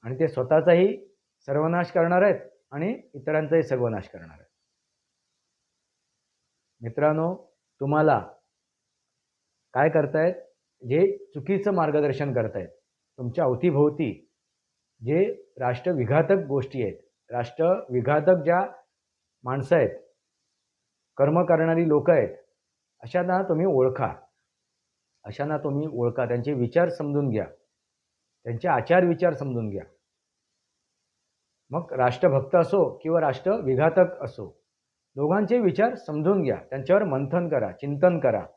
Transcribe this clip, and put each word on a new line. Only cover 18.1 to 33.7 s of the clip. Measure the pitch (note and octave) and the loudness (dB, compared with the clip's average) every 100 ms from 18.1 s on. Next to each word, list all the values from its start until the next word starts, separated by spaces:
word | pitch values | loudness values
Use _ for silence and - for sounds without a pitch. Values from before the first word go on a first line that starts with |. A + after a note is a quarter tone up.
| D3 D3 F#3 | 0 4 2
ज्या | D3+ F3 G3 - _ _ _ _ _ _ | 4 0 0 -8 _ _ _ _ _ _
माणसं | B2 C3+ B2+ E3+ | -6 -6 2 4
आहेत, | A2 - - _ _ _ _ _ _ _ _ _ _ - | 2 -2 -18 _ _ _ _ _ _ _ _ _ _ 0
कर्म | C#3 E3 | 2 2
करणारी | F3 D#3+ E3 E3 E3 | 2 2 2 2 2
लोकं | D3 C3+ | 2 4
आहेत, | E3 A2+ - _ _ _ _ _ _ | 2 2 -6 _ _ _ _ _ _
अशांना | A#2+ F3+ F3+ F#3 | -6 -4 0 -2
तुम्ही | F#3 D#3 F#3+ | 0 0 0
ओळखा, | C#3 C3 B2+ A#2 D#2 _ _ _ _ _ _ _ _ _ _ | 2 0 0 -6 -6 _ _ _ _ _ _ _ _ _ _
अशांना | - G#2 C#3+ D3+ | -18 -10 -6 -4
तुम्ही | D3 C#3 D#3 | -4 -4 -4
ओळखा, | A#2+ A#2+ A#2+ | -4 -4 -2
त्यांचे | A#2+ A#2+ B2+ | -4 -4 -4
विचार | C#3+ A#2+ D#3+ F3 | -4 0 2 0
समजून | - C#3+ C#3+ C#3+ | -2 -4 -2 -2
घ्या, | G#2+ F2 - _ _ _ _ _ _ _ _ A#2 | -2 -6 -12 _ _ _ _ _ _ _ _ -10
त्यांचे | A#2 E3+ | -6 -2
आचार | C3+ - F3 | -2 2 4
विचार | F3+ E3+ F3+ | 4 2 -2
समजून | D3 C#3 A#2+ A2 | -2 -6 -6 -6
घ्या. | G2+ E2 _ _ _ _ _ _ _ _ _ _ _ _ _ _ _ _ _ _ | -8 -12 _ _ _ _ _ _ _ _ _ _ _ _ _ _ _ _ _ _
मग | C3 - | -10 -8
राष्ट्रभक्त | C3 B2+ A#2+ F3+ C#3 C3+ F3+ | 0 0 4 2 2 2 2
असो | E3 G3 C#3+ - | 4 2 0 -2
किंवा | D#3 E3 | -2 0
राष्ट्रविघातक | D3+ C3 F3+ A3 D3+ | 0 -2 -2 -2 0